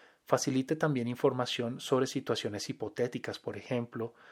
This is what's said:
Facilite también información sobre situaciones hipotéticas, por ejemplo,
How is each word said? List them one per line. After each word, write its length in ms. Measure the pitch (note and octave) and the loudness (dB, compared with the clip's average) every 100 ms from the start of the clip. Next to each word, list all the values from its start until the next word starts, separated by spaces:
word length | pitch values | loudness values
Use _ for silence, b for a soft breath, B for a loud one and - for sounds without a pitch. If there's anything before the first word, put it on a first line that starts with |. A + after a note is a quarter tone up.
| b b - | b b 2
Facilite 500 | C3 - C3 C3 D#3 | 2 4 0 2 2
también 320 | D#3 C3 A#2 | 2 2 0
información 720 | A#2+ C#3+ B2+ A#2+ - A#2 C3+ | 2 2 4 -2 0 -2 -2
sobre 280 | - B2+ B2+ | 2 2 2
situaciones 640 | C3+ - A2 A2+ G#2 - | -2 -2 -2 -2 -4 -6
hipotéticas, 720 | - G#2+ - B2 A#2+ - - | -6 -4 -2 -2 -2 -6 -6
por 180 | A#2 G2+ | -8 -8
ejemplo, 560 | - B2 A#2+ A#2+ A2+ B B | -2 -2 -2 -6 -6 B B